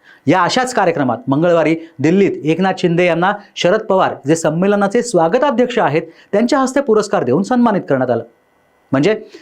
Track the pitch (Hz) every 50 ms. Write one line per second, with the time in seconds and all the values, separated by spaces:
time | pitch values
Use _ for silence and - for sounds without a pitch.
0 | _ - - _ _ 131 175 185 175 170 - 254 247 247 - 220 196 170 151 147
1 | 139 127 113 113 - 131 135 147 165 175 170 165 151 151 160 160 - - - -
2 | 131 156 180 196 196 151 - - 135 151 160 165 190 190 185 - - 170 170 175
3 | 180 175 165 165 175 196 202 202 - - _ - - 175 196 220 220 - 190 190
4 | 160 127 - - - 131 160 160 - 156 156 165 190 202 208 202 202 196 - 240
5 | 240 - - 170 160 170 190 262 294 277 247 220 247 247 - 220 180 143 143 165
6 | 160 - - - - _ - 202 233 240 302 269 262 254 262 285 277 - 214 214
7 | 202 - - 196 - 233 240 175 196 - 254 240 240 233 202 170 - - 139 127
8 | 127 127 117 117 113 - _ _ _ _ _ _ _ _ _ _ _ _ 143 135
9 | 147 196 220 214 - - - -